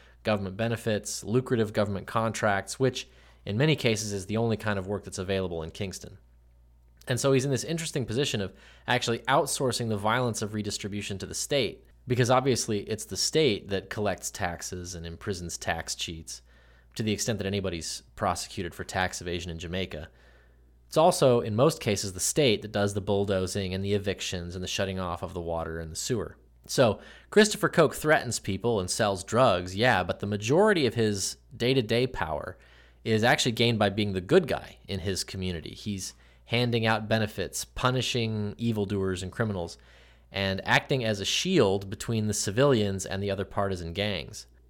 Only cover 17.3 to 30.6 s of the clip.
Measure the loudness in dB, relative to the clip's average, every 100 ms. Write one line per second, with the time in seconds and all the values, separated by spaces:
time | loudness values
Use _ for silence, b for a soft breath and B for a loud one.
17.3 | -2 -2 -2 -2 -4 -6 -10 -12 -2 0
18.3 | 0 -4 -6 -6 -8 -4 -2 -2 -2 -6
19.3 | -6 -6 -8 -6 -6 -6 -8 -14 b b
20.3 | b b b b _ _ 4 4 6 6
21.3 | 6 2 4 4 4 0 0 -2 -4 -2
22.3 | 2 4 2 0 0 0 0 0 0 2
23.3 | 0 0 -2 -2 -2 0 0 0 -4 -4
24.3 | -6 -6 -8 -4 -2 -2 -2 -4 -4 -6
25.3 | -6 -4 -4 -4 -6 -8 -6 -4 -2 -4
26.3 | -12 _ _ -2 4 4 2 B B 2
27.3 | 6 6 4 2 4 4 4 2 2 2
28.3 | -4 -4 -2 0 0 0 0 0 0 0
29.3 | 4 4 4 0 0 4 4 2 -2 -4
30.3 | -2 2 4